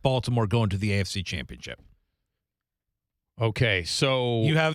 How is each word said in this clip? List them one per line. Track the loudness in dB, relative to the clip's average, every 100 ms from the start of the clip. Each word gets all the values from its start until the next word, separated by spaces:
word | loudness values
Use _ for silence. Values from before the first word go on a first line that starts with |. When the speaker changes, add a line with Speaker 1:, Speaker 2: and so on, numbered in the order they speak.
Speaker 1:
Baltimore | 0 0 0 0 2
going | 2 2
to | 0
the | 0
A | 0
F | -2
C | -4
Championship. | -6 -8 -10 -14 -14 -16 -18 _ _ _ _ _ _ _ _ _ _ _ _ _ _ -2
Speaker 2:
Okay, | -2 2 0 0
so | -2 -2 0 0 0 2
Speaker 1:
You | 2 4
have, | 2